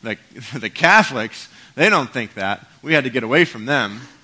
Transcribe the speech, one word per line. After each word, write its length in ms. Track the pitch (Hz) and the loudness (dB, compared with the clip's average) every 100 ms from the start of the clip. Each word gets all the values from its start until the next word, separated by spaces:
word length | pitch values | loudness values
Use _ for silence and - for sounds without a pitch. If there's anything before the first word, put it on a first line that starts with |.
The, 140 | 113 104 _ 107 110 | -8 -10 _ -20 -12
the 160 | 135 - | -8 -8
Catholics, 760 | - 170 208 208 131 113 - - - - | 0 6 6 4 -2 -6 -8 -20 -20 -20
they 160 | - 175 | 0 4
don't 200 | 196 127 | 4 0
think 240 | 131 110 | -6 -8
that. 320 | - 98 101 - _ | -6 -4 -4 -10 _
We 120 | 143 | 0
had 100 | 156 | 0
to 60 | 131 | 2
get 120 | 123 | -4
away 220 | 113 143 | 0 2
from 220 | 170 117 113 | 0 -2 -4
them. 340 | 143 107 104 127 - | -2 -2 -8 -18 -20